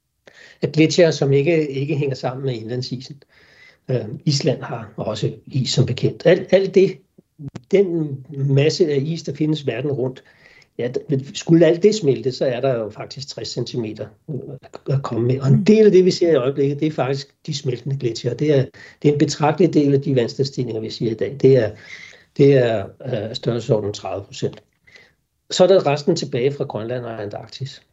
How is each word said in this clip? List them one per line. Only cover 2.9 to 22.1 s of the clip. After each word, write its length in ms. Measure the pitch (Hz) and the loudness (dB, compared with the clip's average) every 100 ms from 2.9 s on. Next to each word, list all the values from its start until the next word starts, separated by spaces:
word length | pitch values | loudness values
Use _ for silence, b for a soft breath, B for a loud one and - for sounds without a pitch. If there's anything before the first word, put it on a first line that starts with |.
| 127 - 147 _ b b b b b - | -10 -12 -20 _ b b b b b -6
Øh, 140 | 127 107 - - | -4 -2 -4 -2
Island 360 | 139 156 - | 0 0 -2
har 320 | - 120 107 - | -4 -12 -12 -10
også 340 | 110 107 - - - | -8 -4 -6 -6 -8
is, 240 | 131 117 | -4 -2
som 160 | - 131 | 0 0
bekendt. 400 | - 110 - 165 | 0 -4 0 4
Alt, 280 | 180 - | 2 4
alt 220 | 190 196 196 | 2 4 4
det, 220 | 190 - _ _ _ - 139 - - | 2 0 _ _ _ -18 -16 -16 0
den 460 | 190 190 170 151 131 - 139 139 | 2 2 0 -4 -8 -12 -6 0
masse 420 | 139 151 - 165 | 2 2 2 0
af 100 | 143 147 | 0 -2
is, 180 | 165 | -4
der 100 | - | -8
findes 340 | 135 156 151 135 | -4 -2 -2 -4
verden 240 | 113 143 | -4 -4
rundt, 320 | 127 123 127 - b b b b - | -4 -4 -8 -18 b b b b -8
ja, 100 | 120 - - | -6 -6 -4
d-, 200 | 135 - | -4 -4
skulle 320 | - - 165 165 | -6 2 6 6
alt 180 | 170 | 6
det 120 | 208 214 | 2 2
smelte, 360 | 143 117 131 | 0 0 -2
så 140 | - 147 | -4 -2
er 160 | 120 | -2
der 120 | 135 | -2
jo 160 | 117 107 | -2 -4
faktisk 380 | 107 110 - 135 | -10 -14 -14 -16
tres 200 | - - | -12 -10
centimeter 600 | - 117 127 110 107 107 _ - 131 - 139 - - - | -8 -8 -6 -8 -8 -14 _ -12 -12 -12 -16 -18 -14 -6
at 140 | 139 | -4
komme 240 | - 110 120 | -4 -2 0
med. 120 | 127 | 0
Og 80 | 135 | 2
en 160 | 139 | 4
del 220 | 202 214 214 | 6 6 8
af 60 | |
det, 140 | 180 185 | 6 4
vi 60 | |
ser 200 | - 170 | 2 2
i 40 | 147 | 2
øjeblikket, 440 | 127 139 139 143 | 2 0 -2 0
det 80 | 156 | -4
er 40 | |
faktisk 440 | 156 127 139 - _ - | -2 -4 -4 -8 _ -10
de 120 | 135 | -8
smeltende 400 | 135 120 143 135 | -6 -6 -6 -6
gletsjere. 380 | 120 113 120 120 | -6 -6 -6 -2
Det 180 | 151 139 | 2 2
er, 80 | 131 - B B | 0 -6 B B
det 80 | 147 | 0
er 40 | |
en 60 | 147 | 2
betragtelig 540 | 156 - 151 151 170 | 0 2 0 2 2
del 200 | 151 143 | 4 2
af 80 | 139 | 2
de 140 | 143 127 | 2 0
vandstandsstigninger, 680 | 113 - 135 - 120 110 | 0 -2 -4 -4 -6 -6
vi 80 | 110 | -8
siger 220 | - 113 | -6 -4
i 40 | 110 | -2
dag. 220 | 110 131 | -6 2
Det 160 | 135 131 | 4 6
er 140 | 107 107 B B B | 2 -4 B B B